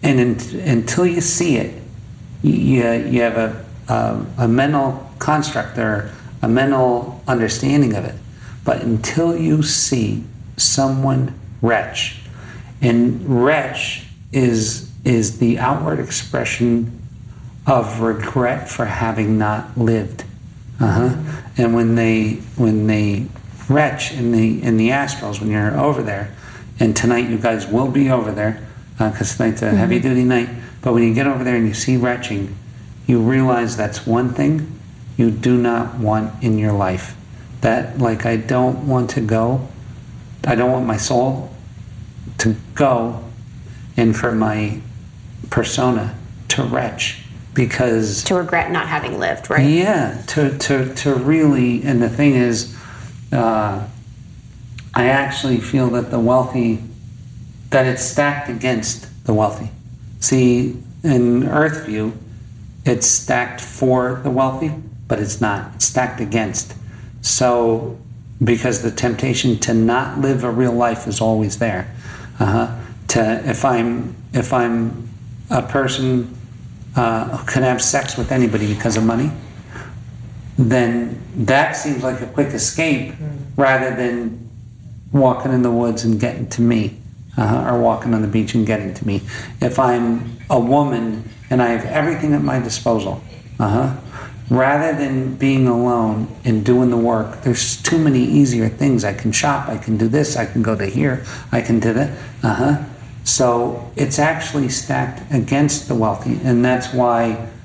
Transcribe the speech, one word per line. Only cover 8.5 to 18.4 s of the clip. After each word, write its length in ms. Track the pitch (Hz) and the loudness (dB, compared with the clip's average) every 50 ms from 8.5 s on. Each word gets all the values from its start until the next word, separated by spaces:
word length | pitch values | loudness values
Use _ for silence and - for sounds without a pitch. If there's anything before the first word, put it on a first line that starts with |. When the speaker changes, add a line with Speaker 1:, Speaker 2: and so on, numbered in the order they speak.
| - - - | -16 -6 -2
Speaker 1:
But 180 | - - - - | -2 -2 0 0
until 520 | 117 113 110 113 - - 160 165 170 170 | 0 0 0 -2 -2 0 2 2 2 2
you 280 | 170 160 160 156 156 151 | 2 2 2 4 4 4
see 600 | 151 - - - - 139 123 110 107 104 110 - - - - - - - | 2 2 0 2 2 2 2 2 0 0 -2 -4 -8 -14 -16 -16 -14 -4
someone 800 | - - - - - 135 135 135 135 135 135 135 131 131 - - - - - - - | 0 0 2 4 4 2 2 2 2 2 2 2 2 0 -2 -4 -10 -14 -16 -8 0
retch, 600 | - 113 117 104 95 - - - - - - - - - - - - - - - - - - - | 2 2 2 2 0 -2 -4 -6 -6 -6 -6 -12 -16 -16 -16 -16 -16 -16 -16 -16 -16 -16 -6 0
and 600 | - 120 117 117 120 123 117 - - 143 131 120 123 | 2 4 4 6 4 4 2 -2 0 2 2 4 6
retch 600 | 139 156 151 131 - - - - - - - - - - - - - | 4 4 2 0 -2 -4 -6 -6 -6 -8 -10 -12 -16 -18 -20 -16 -2
is, 580 | - 135 127 123 117 113 110 107 - - - - - - - | 0 2 4 4 4 2 0 0 -4 -6 -8 -12 -14 -4 0
is 360 | 131 123 117 107 - - - | 2 4 4 2 0 0 2
the 200 | 123 117 120 - | 2 2 4 2
outward 400 | 123 127 143 151 156 156 78 - | 2 0 0 0 0 -2 -2 -2
expression 960 | - - - - - - - - - - - - 120 120 117 120 117 113 - - - - - - - - - - - - - - - | -2 -4 -4 -6 -6 -4 -4 -2 -2 -2 -2 0 2 2 2 2 0 -2 -6 -12 -14 -16 -16 -16 -18 -18 -16 -16 -18 -18 -18 -6 0
of 340 | - 135 123 110 104 110 113 | 2 4 4 2 0 -4 -2
regret 680 | 113 117 110 104 104 - - 135 | 0 0 0 0 -4 -2 0 0